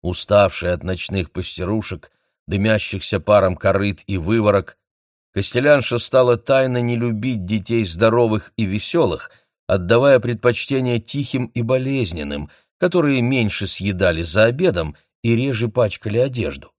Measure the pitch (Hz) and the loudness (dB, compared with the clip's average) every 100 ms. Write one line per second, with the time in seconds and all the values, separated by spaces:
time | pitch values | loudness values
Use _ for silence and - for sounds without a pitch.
0 | 87 90 - 104 98 - 87 87 87 92 | -4 -6 2 4 4 2 -4 -4 -4 -6
1 | - 98 85 - 92 - 87 110 107 85 | -4 -4 -4 -6 -8 -6 -4 -4 -4 -10
2 | - _ _ _ - 98 104 107 - 98 | -14 _ _ _ -6 0 2 2 0 -8
3 | - 101 - 104 95 92 101 95 101 98 | -4 -4 2 4 4 0 0 0 -2 -4
4 | - 98 80 113 104 98 - - _ _ | -6 -6 0 2 4 2 0 -16 _ _
5 | _ _ _ - 98 - 139 147 120 120 | _ _ _ -6 -4 0 4 4 2 -4
6 | - 135 127 120 - 135 131 123 120 120 | 0 2 4 2 2 0 2 0 -2 -2
7 | 120 110 123 117 90 107 90 117 98 82 | -2 -2 -4 -4 -2 -4 -2 -2 -2 2
8 | 113 117 117 107 - - 104 104 - 170 | 2 4 2 0 -4 -6 -4 -2 -2 0
9 | 131 82 - _ _ _ _ 101 87 117 | 0 -2 -10 _ _ _ _ -2 2 4
10 | 139 131 120 117 123 120 - 139 127 120 | 6 4 4 0 0 0 -2 -2 0 -2
11 | - 143 131 131 127 - 117 131 131 135 | -2 -8 -4 -4 -4 -4 -2 0 0 -2
12 | 104 85 73 73 73 _ _ _ 180 175 | -2 -4 -8 -8 -10 _ _ _ 0 2
13 | 147 135 120 131 110 - 98 - 95 92 | 2 2 2 2 0 -2 -6 -4 -4 0
14 | 92 82 80 87 110 127 185 92 80 - | 0 0 -2 2 2 4 0 0 -4 -8
15 | _ _ 117 117 135 120 117 123 110 - | _ _ 0 0 0 -2 -2 0 -2 -2
16 | 107 107 135 123 80 69 - | -4 0 0 -2 -6 -6 -16